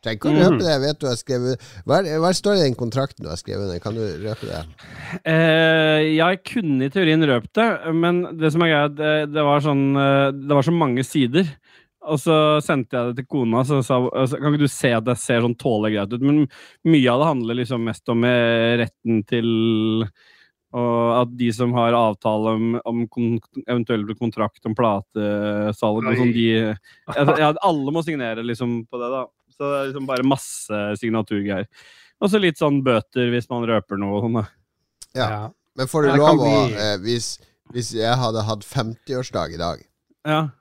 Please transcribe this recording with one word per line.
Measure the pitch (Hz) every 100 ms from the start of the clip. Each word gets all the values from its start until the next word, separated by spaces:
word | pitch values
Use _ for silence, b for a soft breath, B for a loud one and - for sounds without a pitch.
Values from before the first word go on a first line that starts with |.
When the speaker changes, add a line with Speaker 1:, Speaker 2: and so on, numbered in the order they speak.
Speaker 1:
Trenger | - 110
ikke | 151
å |
Speaker 2:
Mhm. | 151
Speaker 1:
røpe | 180 135
det, | 165
jeg | 143
vet | 139 151
du | 139
har | 117
skrevet. | - 127 123 131 B B -
Hva | 156
er, | 185 156
hva | 165
står | 185 202
det | 202
i | 147
den | 120
kontrakten | 120 123 135 -
du | -
har | 85
skrevet | - 98 101
ned? | 85
Kan | 104
du | 113 107 78
røpe | 107 110 -
det? | 82 80 - B B B 175
Speaker 3:
Eh, | 160 160 165 160 160 160 156 156 156 156
jeg | 165 185
kunne | - 240 170 135
i | 135
teorien | 196 170 156
røpt | 156 120 110
det, | - 233 165 160
men | 165 170 175 180 165
det | 156
som | 156
er | 170
greia, | 151 147
det, | 143 151 151 151
det | 147
var | 147 147
sånn, | 147 139 139 139
eh, | 139 139 139
det | 139 139
var | 143
så | 135
mange | 170 156 135
sider. | 131 156 123 143 180 139 b b b _ -
Og | 151
så | - 156 151 151
sendte | 147 147 117
jeg | 127 120
det | 120
til | 131
kona, | 147 117 113
så | 131 143
sa, | 120 127 123 - 131
så | 127
kan | 147
ikke | 147
du | 143
se | - 135
at | 113
det | 113 120
ser | - 120
sånn | 120 117
tålelig | 143 107 107 107
greit | 101
ut, | 120
men | 135 151 143 b b b
mye | 170 160 123
av | 120
det | 156
handler | 135 117 120
liksom | 120 123
mest | 117 107 -
om, | 117
eh, | 120 123 117 117 117 120
retten | 117 _ 113 113 104
til, | 120 117 113 113 110 110 110 107 b b b b _ _
og | 123 120 117 117 117
at | 123 123
de | 120
som | 110 123
har | 123 117
avtale | 120 113 101 113 107 110
om, | 110 117 120
om | - 117 113
kon-, | - 117 117 _ 135 -
eventuell | 123 113 113 104
kontrakt | 107 120 110 104 _ 113
om | 110
platesalg | 120 101 - 107 104 104 104 104 107 104 113 107 113
og |
sånn, | 117 123
Speaker 2:
Oi. |
Speaker 3:
de, | 117 113 113 110 104 b b - -
ja, | 143 143
ja, | 151 151
alle | 202 156 135
må | 160
signere | 143 151 120 113 117
liksom | 113 120 117 113
på | 123
det | 120
da. | 131 127 _ _ _
Så |
det | 143 143
er | 139
liksom | 139 135
bare | 127
masse | 131 135 - - - 107 104 104
signaturgreier. | 117 113 110 104 101 98 104 b b b b b
Og | 202
så | 214
litt | 185 156
sånn | 151 143
bøter | 131 113 - 127 120
hvis | 120 113
man | 123 117
røper | 113 - 98
noe | 101 104
og | 120
sånn | 117
da. | 104 _ _ _ _ _ - 127
Speaker 1:
Ja. | 113
Speaker 2:
Ja. | 107 107 _ _
Speaker 1:
Men | - 131
får | 160
du | 143
Speaker 2:
Det | 139
kan | 151 156
Speaker 1:
lov |
å, | - - 104
Speaker 2:
bli | 104
Speaker 1:
eh, | 107 101
hvis, | 101 120 110 - _ _ _
hvis | 123 113
jeg | 117 110 123
hadde | 123 110
hatt | 107 110
femtiårsdag | - 143 113 117 - 127 131 98 80
i | 85
dag, | 85 80 _ _ _ _ 151
Speaker 3:
Ja. | 151 156 -